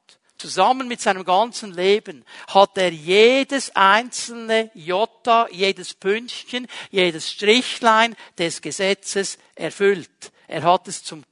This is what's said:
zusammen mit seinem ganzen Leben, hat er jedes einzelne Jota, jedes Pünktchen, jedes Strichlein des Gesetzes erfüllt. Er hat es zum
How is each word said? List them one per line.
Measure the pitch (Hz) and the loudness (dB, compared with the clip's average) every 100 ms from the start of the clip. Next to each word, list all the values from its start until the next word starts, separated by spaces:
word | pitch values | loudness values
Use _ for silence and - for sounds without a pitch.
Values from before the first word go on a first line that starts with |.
| _ _ _ - | _ _ _ -18
zusammen | 160 170 202 262 254 | -8 0 2 2 -4
mit | 240 | -4
seinem | 226 190 | -2 -2
ganzen | 180 185 233 - 208 | 0 0 0 -4 -12
Leben, | 175 185 208 214 147 - - - | -2 0 0 -2 -18 -20 -20 0
hat | 196 196 - | 4 4 2
er | 185 | -2
jedes | 165 151 196 226 269 269 277 - - | -2 0 6 6 4 0 -4 -4 2
einzelne | 196 208 247 - - 233 226 220 220 | 4 4 2 -10 -10 -10 -2 -2 -2
Jota, | - 156 180 220 _ - 226 233 | -8 -4 -2 -2 _ 2 2 2
jedes | 170 196 190 180 | -2 -2 -2 -8
Pünktchen, | - 190 214 240 - - 247 247 - - | -8 -4 -4 -6 -16 -10 -10 -10 -16 -6
jedes | 196 180 156 - | 0 0 -2 -10
Strichlein | - 208 240 247 - 233 220 233 220 - - | -4 2 2 2 -2 2 4 2 -2 -14 -6
des | 170 - | -6 -4
Gesetzes | 160 143 190 196 - 196 190 - _ | -10 -4 -2 -2 -4 -6 -6 -8 _
erfüllt. | - 160 - 202 196 139 _ - _ - | -12 -10 0 0 0 -4 _ -20 _ -12
Er | 165 | -2
hat | 160 180 - | 2 2 0
es | 175 | -14
zum | - 160 135 | -14 -16 -16